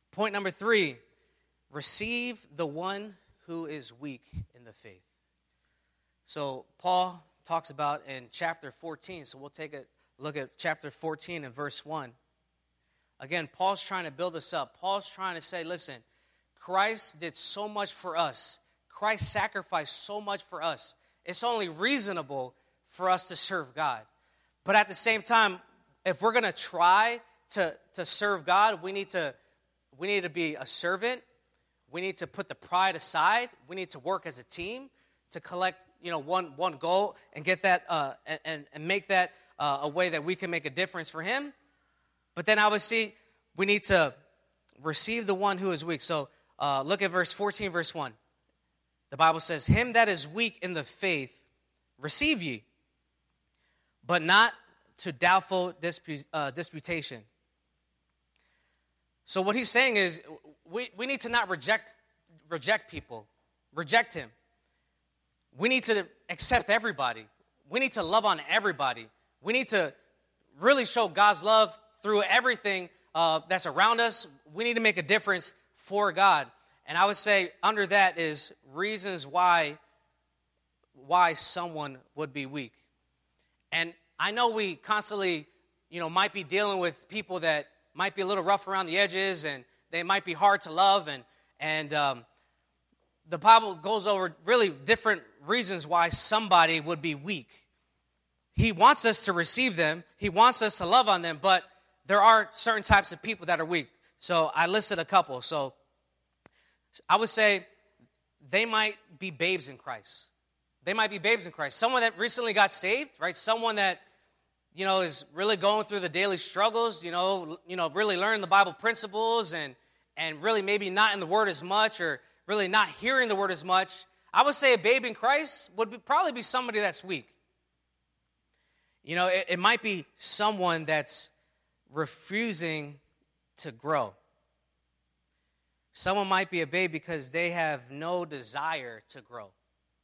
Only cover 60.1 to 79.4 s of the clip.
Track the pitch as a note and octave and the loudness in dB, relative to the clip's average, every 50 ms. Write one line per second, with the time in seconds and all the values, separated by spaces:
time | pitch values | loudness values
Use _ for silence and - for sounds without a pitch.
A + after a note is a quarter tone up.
60.1 | D#3+ E3+ - D3 D#3 - _ D3+ D3 _ _ D#3+ E3+ A3+ B3 A#3+ - F#3 A#3+ C4 | -2 -6 -14 -18 -20 -20 _ -20 -20 _ _ -10 -8 -8 -8 -8 -10 -8 -6 -6
61.1 | C#4 - - A#3 A#3 A#3+ G#3+ F#3 F#3 D#3 B2+ E3 A3 A3 - - - _ _ _ | -6 -6 -6 -2 -2 -2 0 -2 -4 -6 -2 -2 -2 -2 -2 -10 -20 _ _ _
62.1 | _ _ _ _ E3 D#3 _ D3+ E3+ D#3+ A#2+ F3+ A3 G#3 G#3 - - D3+ - - | _ _ _ _ _ _ _ -10 -8 -6 0 0 0 0 -2 -8 -16 -16 -14 -14
63.1 | B2 A2 G2+ _ _ _ _ _ _ _ _ _ - D3+ E3+ C#3 G3 A#3 A3+ - | -16 -16 -16 _ _ _ _ _ _ _ _ _ -10 -8 -4 2 2 2 2 2
64.1 | - E3 C3 G#2+ _ _ _ _ _ _ _ _ _ _ _ _ _ _ _ _ | -6 -14 -14 -14 _ _ _ _ _ _ _ _ _ _ _ _ _ _ _ _
65.1 | _ _ _ _ _ _ _ _ _ B2+ F3+ A#3+ C4 B3 - A3+ A3 G3+ F3+ - | _ _ _ _ _ _ _ _ _ -2 0 0 0 0 0 0 -2 -2 -2 -6
66.1 | _ _ _ - F3 - - - B3+ A#3 - - G#3 A#3 G#3+ A3+ F3 C#3 C3+ A#2+ | _ _ _ -10 -4 -2 0 2 2 2 2 2 0 0 0 -2 -4 -2 -2 -4
67.1 | A#2 A2 G#2+ _ _ _ _ _ _ _ _ - E3 B3 C4+ B3+ - A3 F3 D#3+ | -4 -6 -12 _ _ _ _ _ _ _ _ -4 -2 -2 -2 -2 -2 -4 -2 2
68.1 | G3 A3+ G#3 G#3 F3+ D#3 C#3+ D3 F3 A3 G3+ G3+ D#3+ C3 C#3+ B2+ A#2+ A#2 A2+ A2 | 2 2 4 2 0 0 0 0 0 2 2 0 -2 0 -2 -2 -2 -4 -10 -20
69.1 | _ _ _ _ _ _ C3 F#3 A3+ B3+ C4 - A3+ G3 E3 C#3 - _ _ _ | _ _ _ _ _ _ -6 -2 -2 0 0 2 2 0 0 0 -4 _ _ _
70.1 | _ _ _ _ _ _ _ _ _ C#3 F3 B3 C#4+ C#4 A#3+ - - A#3 A3+ F#3 | _ _ _ _ _ _ _ _ _ 0 4 4 4 4 2 0 2 0 0 2
71.1 | D3+ F#3+ G3+ G#3 G3+ D3 E3 G#3 A3 A3 A3 G#3 - - _ _ _ _ - G3+ | 4 4 6 6 6 4 2 4 6 6 6 4 0 -12 _ _ _ _ -4 0
72.1 | G#3+ G3+ G3+ F3+ G3 B3 B3 B3+ A#3+ - - G#3 G3 F#3 F3+ F3 _ _ _ _ | 2 2 2 4 2 2 4 2 0 0 -2 -2 -2 -2 -4 -8 _ _ _ _
73.1 | - D#3+ E3+ E3 D#3+ D#3+ D#3 E3 F#3 F#3 - E3 C3+ D#3+ F#3+ A3 A#3 A3+ A#3 A#3 | 0 2 2 2 2 0 0 -2 -2 -2 -2 -2 2 4 4 4 4 4 2 2
74.1 | - - - E3+ C#3 _ _ - D3+ F#3 A#3 A#3+ A#3 A#3 A3+ A3 F#3 F3+ E3 C#3 | 0 -2 -4 -6 -12 _ _ -16 -8 -4 -2 -2 0 2 2 2 2 2 2 2
75.1 | G3+ G#3+ - G3+ F#3+ F3 - - - _ _ _ _ - - - F#3+ G3+ G#3 G3 | 2 2 2 0 -2 -2 -4 -8 -14 _ _ _ _ -20 -12 -6 -2 0 0 0
76.1 | D#3+ F3 G3 G3 F3 D3+ C3+ A#2+ _ _ _ _ _ _ _ - D#3 E3+ F#3+ G3+ | 2 4 6 6 6 4 2 -4 _ _ _ _ _ _ _ -2 2 4 4 4
77.1 | G#3 - - G#3 G3+ G3 F3+ E3+ - - - G3+ G#3+ G#3 G3 E3+ G3 G3+ G3 F#3 | 4 2 2 4 4 2 2 0 -4 -2 0 0 2 2 0 2 4 6 6 4
78.1 | D#3+ E3+ E3 D#3 D3+ C#3+ - - - _ _ C#3 C3+ D#3 F#3+ G#3 A3 G3+ F#3 G3+ | 4 0 -2 -2 -2 -6 -8 -10 -12 _ _ -14 -8 -6 -4 -4 -4 -6 -6 -6
79.1 | F#3 E3 C3+ C#3 C#3+ F3 | -8 -8 -8 -4 0 2